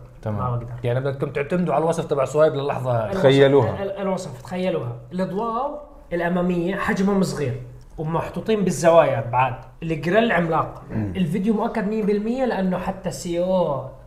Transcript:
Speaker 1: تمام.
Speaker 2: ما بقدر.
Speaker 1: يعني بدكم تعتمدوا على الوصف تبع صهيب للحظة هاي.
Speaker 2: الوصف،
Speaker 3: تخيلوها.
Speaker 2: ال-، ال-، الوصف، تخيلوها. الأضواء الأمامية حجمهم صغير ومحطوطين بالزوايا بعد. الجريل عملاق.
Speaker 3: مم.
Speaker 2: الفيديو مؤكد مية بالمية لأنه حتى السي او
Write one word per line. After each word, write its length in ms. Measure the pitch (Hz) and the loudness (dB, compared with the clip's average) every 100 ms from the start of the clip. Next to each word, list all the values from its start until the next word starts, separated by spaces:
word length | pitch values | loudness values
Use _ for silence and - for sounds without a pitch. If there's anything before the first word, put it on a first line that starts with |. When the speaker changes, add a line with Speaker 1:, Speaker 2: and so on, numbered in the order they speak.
| - - | -16 -10
Speaker 1:
تمام. 160 | 110 104 | -6 -4
Speaker 2:
ما 180 | 123 120 | -2 -4
بقدر. 180 | 117 - | -6 -6
Speaker 1:
يعني 160 | 123 123 | -2 0
بدكم 300 | 139 135 151 | -2 -4 -4
تعتمدوا 440 | 143 139 180 175 | -4 -2 0 2
على 100 | 143 | 2
الوصف 220 | 160 165 143 | 2 0 0
تبع 200 | 143 131 | 0 0
صهيب 280 | 147 156 | 4 4
للحظة 380 | 139 139 127 127 | 4 -2 -2 0
هاي. 140 | 117 110 | 0 0
Speaker 2:
الوصف، 140 | - | 4
Speaker 3:
تخيلوها. 640 | 135 139 139 139 110 95 | 6 8 8 8 4 0
Speaker 2:
ال-، 80 | - | -6
ال-، 100 | - | -4
الوصف، 400 | 190 185 - - | -4 -4 -6 -14
تخيلوها. 540 | - 185 185 165 123 117 - | -10 -4 -2 -2 -4 -10 -10
الأضواء 760 | 180 185 180 226 226 285 294 - - - | -6 -4 -4 -4 -4 -4 -8 -14 -20 -8
الأمامية 600 | 175 170 180 180 175 170 190 | -4 0 0 0 0 -2 -2
حجمهم 480 | - 220 196 196 | -2 0 2 2
صغير 380 | 170 - 139 120 - - - - | 0 -2 -4 -4 -10 -18 -16 -8
ومحطوطين 680 | 156 165 - - 175 220 | -4 -4 -4 -6 -2 0
بالزوايا 680 | 185 139 165 165 143 117 117 | 0 2 6 6 6 2 -2
بعد. 260 | 123 131 117 - - | 0 0 -2 -12 -10
الجريل 480 | 165 156 156 202 233 | -6 -4 0 2 2
عملاق. 520 | 175 165 160 123 - - | 2 0 0 -2 -8 -8
Speaker 3:
مم. 220 | 110 104 180 | -6 -4 -2
Speaker 2:
الفيديو 380 | 170 202 190 | 0 0 0
مؤكد 340 | 214 226 220 190 | 0 0 -2 -2
مية 160 | 220 | 0
بالمية 420 | 202 208 214 254 247 | 0 0 0 -2 0
لأنه 320 | 196 185 180 | 0 0 -2
حتى 320 | - 190 175 | -4 -6 -6
السي 340 | - 175 170 | -6 -4 -2
او 440 | 180 185 170 139 127 - | 2 2 2 -2 -6 -14